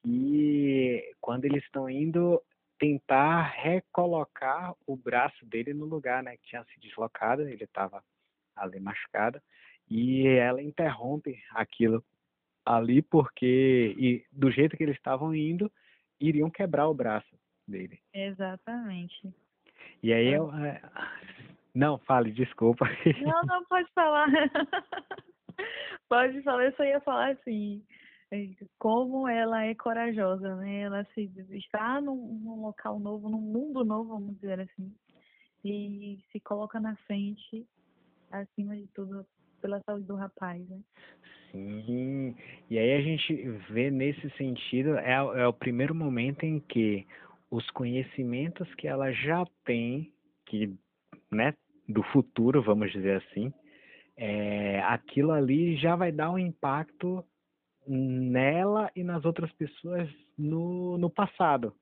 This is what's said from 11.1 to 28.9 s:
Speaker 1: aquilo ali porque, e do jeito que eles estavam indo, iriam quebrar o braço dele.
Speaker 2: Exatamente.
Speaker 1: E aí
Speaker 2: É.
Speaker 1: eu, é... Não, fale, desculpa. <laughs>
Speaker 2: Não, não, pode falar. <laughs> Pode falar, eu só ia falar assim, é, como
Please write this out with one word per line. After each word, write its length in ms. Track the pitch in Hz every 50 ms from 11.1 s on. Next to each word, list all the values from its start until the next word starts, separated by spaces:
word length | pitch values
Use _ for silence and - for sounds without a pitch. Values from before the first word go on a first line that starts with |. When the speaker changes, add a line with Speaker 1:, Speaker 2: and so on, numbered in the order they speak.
| 147 151 - 147 127 107 - -
Speaker 1:
aquilo 520 | 110 110 110 _ - - 117 113 110 113 - _ _ _ _ _ _ _ _ _ _ _ _
ali 340 | - 120 117 117 117 123 143
porque, 920 | 151 _ - 160 139 - _ - 131 127 127 131 135 135 131 123 117 107 98 -
e 260 | 131 123 123 120 - _
do 200 | - 139 139 135
jeito 260 | 117 135 147 160 -
que 60 | -
eles 140 | 160 147 135
estavam 380 | - _ 135 135 131 151 160 160
indo, 380 | 156 151 156 170 175 208 208 _ _ _ _ _ _ _ _ _ _
iriam 300 | 143 156 156 147 151 165
quebrar 360 | - - 202 180 147 139 147 160
o 60 | 151
braço 400 | 135 123 113 107 107 - _ _ _ _ _ _ _ _
dele. 320 | - 101 92 92 90 - - _ _
Speaker 2:
Exatamente. 1200 | - 196 196 202 190 185 196 185 185 190 _ 226 233 240 233 208 185 180 175 175 - - - 190 185 _ _ _ _ _ _ - _ - - - - _
Speaker 1:
E 100 | - 113
aí 160 | 113 113 117 127
Speaker 2:
É. 100 | 143 151
Speaker 1:
eu, 140 | 160 151 147
é... 260 | 151 147 147 - - - - - - - - - - - - - - - - - _ _ _ _
Não, 240 | 127 139 151 143 135
fale, 320 | _ - 135 123 117 110
desculpa. 520 | 107 120 127 - - - 113 117 120 - -
<laughs> 480 | 120 113 - - 170 156 - 277 294 320
Speaker 2:
Não, 80 | 339 339
não, 200 | - 359 359 359
pode 260 | _ 359 370 349 -
falar. 360 | _ 370 330 311 302 294 302 294
<laughs> 960 | 262 311 294 277 - 311 302 - - - - _ - - - _ 370 - _ - _ _ _ - - - 403 466 - 587 587 - 370 - _ _
Pode 340 | 247 240 254 254 262 285
falar, 220 | 269 285 262 247 254
eu 60 | 269 269
só 80 | - 294
ia 160 | 277 277 285
falar 300 | 285 285 262 240 240 269
assim, 500 | 277 - _ 247 226 214 208 208 202 208 208 _ - - - - - _ _ _
é, 180 | 196 202 202 190 190 _ 196 - _ _
como 500 | - 220